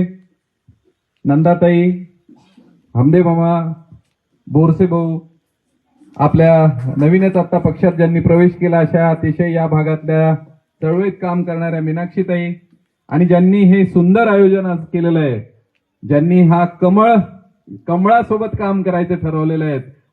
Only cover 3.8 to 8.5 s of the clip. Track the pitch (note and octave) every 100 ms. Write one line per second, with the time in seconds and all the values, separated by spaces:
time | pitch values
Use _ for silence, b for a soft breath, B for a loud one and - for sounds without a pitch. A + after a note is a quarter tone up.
3.8 | _ - _ _ _ _ - C3+ D#3+ D#3
4.8 | F3+ E3+ E3 D#3+ - _ _ _ _ _
5.8 | _ _ _ - D3 D#3+ E3 D#3+ D#3 A#2+
6.8 | B2+ C#3 D3 F#3 F#3+ F#3 E3+ F3 - -
7.8 | F#3 E3 E3 E3+ - E3+ F3+